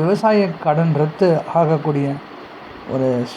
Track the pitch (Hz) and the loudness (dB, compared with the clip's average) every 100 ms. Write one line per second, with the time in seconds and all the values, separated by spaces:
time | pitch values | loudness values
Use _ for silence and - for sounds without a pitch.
0 | 165 202 226 208 190 160 160 151 165 143 | 2 2 2 2 2 -2 0 2 2 2
1 | 156 - 190 156 - 165 160 156 151 143 | 0 2 2 2 0 0 2 2 0 0
2 | 139 143 - - - - - - - 131 | -2 -4 -10 -18 -18 -18 -18 -16 -6 -2
3 | 131 123 120 | 0 0 -2